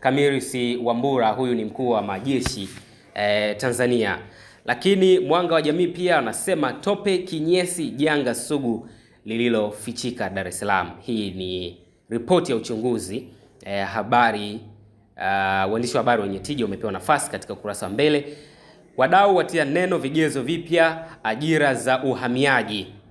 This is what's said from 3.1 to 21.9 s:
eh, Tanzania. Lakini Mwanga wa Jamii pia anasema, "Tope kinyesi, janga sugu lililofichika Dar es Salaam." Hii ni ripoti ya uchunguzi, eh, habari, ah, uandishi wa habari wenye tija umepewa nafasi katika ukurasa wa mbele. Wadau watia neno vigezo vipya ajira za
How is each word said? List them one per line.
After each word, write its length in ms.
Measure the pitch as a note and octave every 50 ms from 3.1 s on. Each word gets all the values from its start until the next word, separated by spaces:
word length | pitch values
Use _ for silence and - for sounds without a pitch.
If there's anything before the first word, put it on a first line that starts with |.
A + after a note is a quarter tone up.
| -
eh, 420 | G#2 G#2 G#2 G#2 G#2 G#2 G#2+ G#2
Tanzania. 640 | G#2 - C3 A#2+ B2 B2+ B2 B2 A#2+ A2 G2+ F2+ E2+ - - - - - - - - _
Lakini 540 | - B2 - - F#3 G3+ F#3+ F#3+ F#3+ F#3 -
Mwanga 360 | B2+ C#3 D#3 F3 F3+ E3 E3
wa 80 | E3 D3
Jamii 240 | D3 D3 F3 F3+
pia 320 | E3 F3 E3 F3+ F3+ E3+ D3+
anasema, 540 | B2+ A2+ G#2 - - - F#3 D#3+ C#3+ C3 A#2
"Tope 460 | - - G3 G3+ G3 - G#3 F#3+ F3+
kinyesi, 720 | F3+ - - D#3+ D3+ D#3+ F3 F3+ F3+ F3 - - D#3+ B2+
janga 440 | G#2+ B2 C#3+ D#3 D3+ D3 C3+ B2 A#2
sugu 540 | - - - D3+ C#3+ C3+ A#2+ A2+ G2+ - - - - - _ _ _ _
lililofichika 1040 | G#2 A2 A#2 A#2+ A#2+ A#2 G#2+ G#2+ G#2 G#2 - - - A#2 - - B2+ - - A2 F#2+
Dar 180 | F#2+ F#2+ F#2+ F2+
es 100 | F2+ -
Salaam." 320 | - G2+ G2+ F#2+ F2 E2+ E2+ -
Hii 300 | - - A#2+ A2 G#2+ G2
ni 480 | F2+ F#2 F#2 F#2 F#2 F2+ F2+ E2+ F2 - - _ _ _ _ _
ripoti 420 | A2 A#2 A#2 - F#3 F3 E3+ E3+ C3
ya 40 |
uchunguzi, 720 | A2 A2 - A#2+ G#2+ A2 B2 A#2+ G#2+ F#2 F2 G2 B2 C3 - - - - - _ _ -
eh, 220 | G2 G2+ G2+ G2
habari, 760 | F#2+ G2 A2+ G#2 G#2+ A#2+ A#2+ A#2+ A#2 A2 G#2 G#2 G#2 G#2 A2 G#2 - - - - - _ _ _ _ _
ah, 500 | - - F#2 G2 G2 G2 F#2+ F#2+ F#2+ F#2+ F#2+
uandishi 260 | G#2+ A2+ A#2+ B2 -
wa 60 | C3+ A2+
habari 200 | A#2+ A#2+ A2+ G2+
wenye 160 | G2 G2 F#2+
tija 260 | F#2+ - D3 C#3 A#2
umepewa 280 | G2+ G2 - - G#2+ G2
nafasi 380 | F#2 - - D3+ C#3 - -
katika 220 | - G2 - - G#2
ukurasa 340 | F#2+ - G#2 G2+ - -
wa 60 | F#2 G2
mbele. 440 | A2 C#3+ D3+ D3+ C#3+ D3 - - - - - - - - - - - - - _
Wadau 400 | - C3 C#3 F3 F#3+ G3+ G3+ G3
watia 280 | F3+ D#3 - - E3 D3+
neno 340 | C#3 C#3+ E3+ F3+ F#3 F#3 D#3+
vigezo 440 | B2 C3+ D3 D#3+ D#3+ D3+ A#2+ C#3 A#2+
vipya 640 | B2 E3 D#3+ - - E3 E3+ E3 D#3+ D#3+ D#3+ E3 - - - -
ajira 500 | A2 A2 A#2 D3 D#3+ D#3+ D#3 D3 C#3+ C3+
za 280 | A#2+ A2+ B2